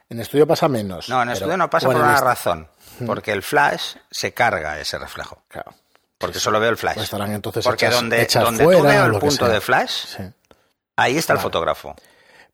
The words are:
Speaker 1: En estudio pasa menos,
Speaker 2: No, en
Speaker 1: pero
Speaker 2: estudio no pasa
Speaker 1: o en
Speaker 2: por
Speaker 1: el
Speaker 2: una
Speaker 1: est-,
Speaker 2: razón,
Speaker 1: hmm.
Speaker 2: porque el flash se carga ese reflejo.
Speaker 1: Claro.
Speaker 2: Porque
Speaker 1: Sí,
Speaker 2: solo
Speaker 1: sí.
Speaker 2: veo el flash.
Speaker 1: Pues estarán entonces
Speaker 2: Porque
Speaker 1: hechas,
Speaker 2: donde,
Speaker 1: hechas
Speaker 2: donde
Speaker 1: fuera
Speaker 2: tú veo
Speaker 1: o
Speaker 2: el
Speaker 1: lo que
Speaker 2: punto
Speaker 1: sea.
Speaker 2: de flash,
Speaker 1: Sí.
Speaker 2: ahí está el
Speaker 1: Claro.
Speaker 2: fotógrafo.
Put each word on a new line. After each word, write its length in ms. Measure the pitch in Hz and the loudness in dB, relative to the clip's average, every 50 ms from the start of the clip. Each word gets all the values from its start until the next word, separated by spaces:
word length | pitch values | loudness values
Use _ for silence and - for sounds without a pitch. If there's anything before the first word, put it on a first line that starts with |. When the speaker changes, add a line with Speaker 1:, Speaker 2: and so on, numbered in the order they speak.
| _ - | _ -14
Speaker 1:
En 120 | 120 117 | -12 -10
estudio 260 | 110 - - 143 151 | -8 0 4 4 4
pasa 220 | 147 165 - 175 156 | 4 4 2 2 2
menos, 400 | 135 113 104 98 92 82 - 110 | 0 0 -4 -4 -8 -10 -8 -4
Speaker 2:
No, 80 | 123 127 | -2 0
en 60 | 120 120 | 0 0
Speaker 1:
pero 40 | 120 | -2
Speaker 2:
estudio 220 | - - - 170 | -4 -4 -2 -2
no 120 | 190 170 151 | -2 0 0
pasa 200 | - 165 160 180 | 0 0 2 2
Speaker 1:
o 20 | |
en 60 | 160 | 2
Speaker 2:
por 60 | 156 151 | 4 4
Speaker 1:
el 40 | 147 | 4
Speaker 2:
una 80 | 147 | 4
Speaker 1:
est-, 80 | 139 131 | 4 4
Speaker 2:
razón, 440 | 127 120 - - 117 87 80 78 - _ _ _ - - - | 2 2 0 0 -2 -4 -4 -6 -12 _ _ _ -20 -14 -8
Speaker 1:
hmm. 60 | 123 | -6
Speaker 2:
porque 260 | 113 104 101 - - 104 | -6 -4 -4 -4 -4 -4
el 100 | 101 - | -4 -4
flash 540 | - - 147 143 147 - - - - - - _ _ | -2 0 2 2 2 0 -2 -6 -10 -12 -14 _ _
se 240 | - - - 104 - | -8 -6 -6 -4 -2
carga 460 | - 123 117 - 85 78 76 76 76 | 0 0 0 0 0 -4 -6 -8 -8
ese 200 | 73 - - 73 | -8 -8 -8 -10
reflejo. 440 | 69 71 - - 73 - - - _ _ | -10 -12 -12 -12 -14 -14 -16 -20 _ _
Speaker 1:
Claro. 260 | - - - - - _ _ _ _ _ _ _ _ | -16 -16 -16 -16 -18 _ _ _ _ _ _ _ _
Speaker 2:
Porque 220 | - - - 85 - | -8 -6 -6 -4 -4
Speaker 1:
Sí, 60 | - | -2
Speaker 2:
solo 140 | 117 107 110 | 0 2 2
Speaker 1:
sí. 20 | |
Speaker 2:
veo 100 | 110 117 | 2 2
el 60 | 110 | 0
flash. 180 | - - 87 - | 0 -2 -2 -2
Speaker 1:
Pues 100 | 110 110 | -2 -4
estarán 280 | - - 101 101 104 107 | -6 -6 -6 -4 -4 -6
entonces 320 | 104 - 113 - 120 104 | -6 -6 -6 -4 -2 -2
Speaker 2:
Porque 220 | 123 117 113 - | -2 0 0 2
Speaker 1:
hechas, 100 | 117 120 120 | 2 2 0
Speaker 2:
donde, 220 | 120 117 117 117 117 | 0 0 0 0 2
Speaker 1:
hechas 220 | - - 127 110 | 2 2 2 2
Speaker 2:
donde 180 | 117 117 110 143 | 2 2 4 4
Speaker 1:
fuera 160 | 165 185 175 | 6 6 6
Speaker 2:
tú 60 | 147 | 6
veo 160 | 143 - 202 190 | 6 6 4 4
Speaker 1:
o 40 | |
Speaker 2:
el 60 | - 107 | 2 2
Speaker 1:
lo 60 | 101 | 2
que 80 | 143 | 0
Speaker 2:
punto 200 | 147 143 131 135 | 0 0 0 2
Speaker 1:
sea. 80 | 120 110 | 2 2
Speaker 2:
de 60 | 104 | 0
flash, 300 | - - 127 135 240 247 - - - - - | 0 0 0 0 0 0 -4 -8 -8 -10 -12
Speaker 1:
Sí. 60 | - 98 92 - _ _ _ _ _ _ _ _ _ _ _ _ | -12 -14 -14 -16 _ _ _ _ _ _ _ _ _ _ _ _
Speaker 2:
ahí 220 | - 113 120 127 160 | 0 0 0 0 0
está 140 | 160 - 151 | 0 0 0
el 60 | 131 | 0
Speaker 1:
Claro. 100 | 120 107 | 0 -2
Speaker 2:
fotógrafo. 480 | - 87 82 80 76 - - 69 71 - - _ _ _ _ _ _ - - _ | -2 -2 -2 -2 -2 -4 -8 -14 -18 -18 -20 _ _ _ _ _ _ -20 -20 _